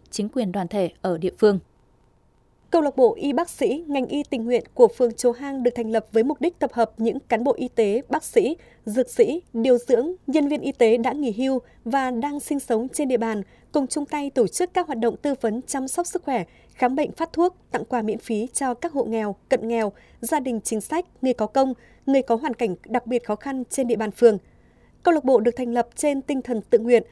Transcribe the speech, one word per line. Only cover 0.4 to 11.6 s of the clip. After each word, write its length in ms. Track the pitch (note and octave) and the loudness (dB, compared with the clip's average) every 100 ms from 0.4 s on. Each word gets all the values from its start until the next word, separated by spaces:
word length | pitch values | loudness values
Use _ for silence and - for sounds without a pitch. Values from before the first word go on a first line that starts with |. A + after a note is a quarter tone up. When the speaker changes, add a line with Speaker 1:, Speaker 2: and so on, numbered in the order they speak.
| G3 | -4
Speaker 1:
đoàn 160 | F#3+ F3 | -4 -4
thể 220 | G#3 E3+ - | -4 -4 -4
ở 160 | F#3+ E3 | -6 -4
địa 160 | F#3 - | -4 2
phương. 220 | G#3+ F#3+ - _ _ _ _ _ _ _ _ _ - | 2 2 -6 _ _ _ _ _ _ _ _ _ 0
Speaker 2:
Câu 120 | E4+ | 2
lạc 140 | C#4+ C4+ | 2 4
bộ 200 | A#3 - | 4 4
y 140 | C#4+ | -2
bác 160 | C#4+ E4+ | -2 -2
sĩ, 340 | - A#3 D4 D#4+ | -2 -2 -2 -4
ngành 200 | C4+ B3 | -4 -2
y 160 | D4 | -4
tình 220 | - B3+ A#3 | -4 -4 0
nguyện 180 | A#3+ - | -2 -2
của 140 | - A#3+ | 4 4
phường 260 | - A#3 | 6 -2
Chùa 180 | A3 B3 | 0 -2
Hang 320 | A#3+ C#4 C4+ | -2 -8 -2
được 80 | A#3+ A#3+ | -2 -2
thành 160 | A3 | -2
lập 140 | A3+ - | -4 0
với 120 | A3 | 0
mục 180 | C4 D4 | 0 0
đích 180 | E4+ - | -4 -2
tập 120 | C4+ | -4
hợp 180 | A#3+ A3+ - | -2 -2 0
những 220 | A3+ C4+ | -2 -2
cán 240 | - A3 | -4 -2
bộ 100 | B3+ - | 0 -2
y 100 | B3 | -2
tế, 340 | - G#3 A#3 - | 0 0 0 -2
bác 140 | D4+ | -6
sĩ, 320 | - A#3+ A3+ F4 - _ G#3+ | 0 2 2 -4 -12 _ -4
dược 240 | A3+ B3+ | -2 -2
sĩ, 320 | - A#3+ E4+ - | 2 2 2 -6
điều 240 | A3+ B3+ A#3+ | -2 2 2
dưỡng, 340 | A#3+ A#3 D#4 F#4 - | 4 0 0 -6 -2
nhân 200 | D4+ C#4+ | 0 0
viên 140 | D4 | -2
y 100 | C#4+ | -4
tế 260 | - A3+ A#3+ | 2 4 4
đã 140 | A#3+ | 0
nghỉ 200 | D4 C4 | -2 -4
hưu 300 | G3+ C4 C4 | -2 -2 -2